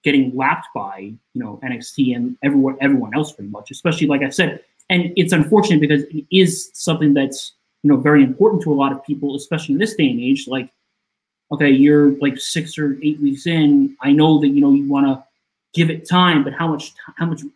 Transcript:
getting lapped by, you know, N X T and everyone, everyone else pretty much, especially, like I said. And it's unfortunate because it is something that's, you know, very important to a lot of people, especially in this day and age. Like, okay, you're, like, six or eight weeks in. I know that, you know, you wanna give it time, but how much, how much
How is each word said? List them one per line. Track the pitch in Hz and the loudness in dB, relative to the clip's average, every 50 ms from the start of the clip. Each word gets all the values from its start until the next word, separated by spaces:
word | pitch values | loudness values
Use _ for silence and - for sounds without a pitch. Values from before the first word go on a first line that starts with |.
getting | _ 151 143 139 131 123 120 | _ 2 2 2 0 0 -4
lapped | 131 135 143 165 165 - - _ | -2 -2 -2 -2 -2 -6 -12 _
by, | 123 101 98 98 98 | -12 -12 -12 -14 -14
you | 98 101 110 113 _ _ _ 123 | -16 -18 -18 -20 _ _ _ -10
know, | 117 107 104 - | -10 -10 -14 -12
N | 131 127 | -10 -10
X | 123 113 120 - | -10 -10 -12 -12
T | - - 135 127 | -4 -2 -2 -2
and | 120 120 120 123 123 _ | -2 -4 -4 -6 -6 _
everyone, | 139 143 143 139 135 135 131 131 | -4 0 0 2 0 0 -2 -2
everyone | 135 139 139 123 113 107 117 | 0 0 0 0 -2 -4 -4
else | 151 151 - | -6 -6 -6
pretty | - - 101 101 | -10 -16 -16 -14
much, | 104 104 - - | -14 -16 -16 -18
especially, | 131 - - 170 160 - 156 | -20 -4 -4 -4 0 0 0
like | 143 143 139 | 0 0 -2
I | 139 135 | -2 -4
said. | - - 175 156 - - _ _ _ _ _ _ | -2 -2 -2 -2 -2 -10 _ _ _ _ _ _
And | 185 180 180 175 175 | 0 0 0 0 0
it's | 196 175 170 | 0 0 2
unfortunate | 185 160 151 - 220 214 190 - 175 151 | 2 0 2 2 2 2 4 4 2 2
because | 147 147 151 139 | 2 2 0 -2
it | 143 - 156 151 143 _ | -2 -6 -10 -12 -8 _
is | 185 190 185 165 - - - - _ | 0 2 2 2 -2 -6 -12 -14 _
something | - - 175 160 165 156 147 143 | -8 -4 -4 -2 0 2 2 2
that's, | 139 135 135 135 - - - _ _ _ _ _ _ | 2 0 -2 -6 -12 -16 -16 _ _ _ _ _ _
you | - 147 | 2 2
know, | 143 | 2
very | 127 127 147 151 143 | 2 2 4 6 6
important | 135 123 127 - 196 220 202 165 | 4 4 4 2 2 2 2 0
to | - 160 | -2 -2
a | 147 | 0
lot | 139 139 139 | 0 0 -2
of | 135 135 - | -4 -8 -8
people, | - 147 135 143 143 135 | -8 -8 -6 -6 -6 -6
especially | 143 - _ 165 156 - - 139 | -8 -8 _ -6 -6 -4 -4 -2
in | 156 | -2
this | 208 220 - | -2 -2 0
day | - 156 131 | 0 0 0
and | 117 120 | 0 -2
age. | 120 127 135 135 - 123 | 0 -2 -2 -2 -2 -8
Like, | 131 131 127 - _ _ _ _ _ _ _ _ _ _ _ _ _ _ _ _ | -8 -8 -8 -10 _ _ _ _ _ _ _ _ _ _ _ _ _ _ _ _
okay, | 147 - 151 143 | -2 0 4 4
you're, | 135 135 139 147 147 147 147 143 135 - | 6 6 6 6 6 6 6 4 2 2
like, | 143 139 127 - | -2 -4 -4 -4
six | - - - 165 151 - - 156 | -10 -6 -6 -6 -6 -8 -8 -6
or | 151 143 135 - | -6 -6 -6 -4
eight | 160 151 151 147 | -4 -4 -2 -2
weeks | 147 139 135 139 - | -2 -2 -4 -4 -4
in. | 175 170 160 151 147 143 139 135 - - _ | -2 0 2 4 4 4 4 2 0 -2 _
I | 131 139 | 0 2
know | 143 151 151 160 156 147 | 4 4 6 4 4 4
that, | 151 139 | 2 2
you | 139 143 | 2 2
know, | 143 143 | 4 4
you | 139 143 143 139 | 2 2 2 -2
wanna | 139 139 143 135 131 131 - _ _ _ _ _ _ _ _ _ - | -2 0 0 0 -2 -4 -10 _ _ _ _ _ _ _ _ _ -2
give | 170 165 160 | 0 0 0
it | 156 160 - - | -2 -6 -6 -2
time, | 180 180 180 175 165 147 139 | 2 2 2 4 2 0 0
but | 143 | -2
how | 139 - 170 165 | -4 -6 -4 -4
much, | 151 147 - - _ - - - _ | -4 -6 -10 -16 _ -20 -20 -20 _
how | - 170 | -8 -6
much | 165 160 - - 294 _ | -6 -6 -8 -10 -18 _